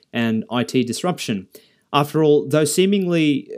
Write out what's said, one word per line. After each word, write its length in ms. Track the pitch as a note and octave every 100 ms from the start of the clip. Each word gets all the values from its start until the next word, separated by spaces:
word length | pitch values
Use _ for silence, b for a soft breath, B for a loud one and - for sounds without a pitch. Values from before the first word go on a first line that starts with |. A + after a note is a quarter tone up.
| b
and 320 | A#2+ A2+ A2 G#2+
I 120 | B2
T 200 | A#2 C3
disruption. 640 | A#2 A2+ F3+ E3+ - G2+ F#2+ b b b b
After 320 | C#3 C#3+ D#3
all, 240 | D3+ D3 C#3+
though 180 | D3+ D3
seemingly, 840 | - F#3+ G3+ F3+ E3+ D3+ C3+ -